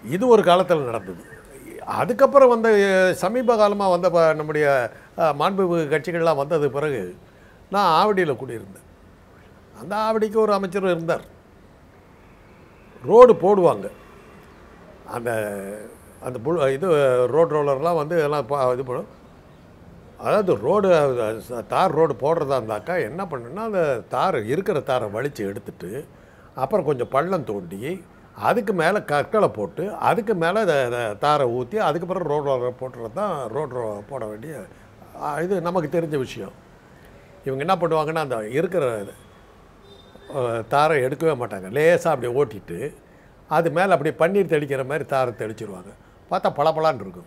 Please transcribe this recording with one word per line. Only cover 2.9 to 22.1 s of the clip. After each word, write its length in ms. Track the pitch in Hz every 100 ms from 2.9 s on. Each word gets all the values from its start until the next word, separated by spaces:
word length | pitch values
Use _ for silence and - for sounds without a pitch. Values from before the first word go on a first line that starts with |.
| 190 185
சமீப 440 | 180 185 240 240 226
காலமா 320 | 208 202 196
வந்த 200 | 175 175
ப-, 240 | 170 160
நம்முடைய, 580 | 156 151 151 147 135 117 - - -
அ, 140 | 165
மாண்புமிகு 540 | 143 170 196 185 170 151
கட்சிகள்லாம் 480 | 151 147 170 165 147
வந்தது 360 | 143 165 147
பிறகு 440 | 135 151 127 90 90 - - - - -
நான் 340 | 196 190 160 208
ஆவடியில 300 | 196 170 120
குடியிருந்தேன். 480 | 131 113 98 95 - - - - - - - - - -
அந்த 160 | 143 208
ஆவடிக்கு 400 | 220 220 214 220
ஒரு 180 | 214
அமைச்சர் 300 | 196 190 196
இருந்தார். 380 | 190 170 165 156 - - - - - - - - - - - - - - - - - - 123
ரோடு 280 | 220 247
போடுவாங்க, 560 | 214 180 202 170 107 95 - - - - - - - - - - - -
அந்த, 500 | 120 120 113 104 101 98 107 110 - - -
அந்த 180 | 127 123 123
புல்-, 280 | 170 135
இது 140 | 135 185 151 139 127 123
ரோடு 280 | 143 165 151
ரோலர்லாம் 400 | 143 135 165 170
வந்து 280 | 147 170
எல்லாம் 220 | 147 147 123
ப-, 280 | 143 127
இது 100 | 127
பண்ணும். 220 | 131 127 208 - - - - - - - - - - -
அதாவது 380 | 113 185 190 120
ரோடு, 400 | 117 202 190 170
அ, 120 | 143 120 107 110 90
ச-, 180 | 120 101
தார் 240 | 131 185
ரோடு 220 | 147 160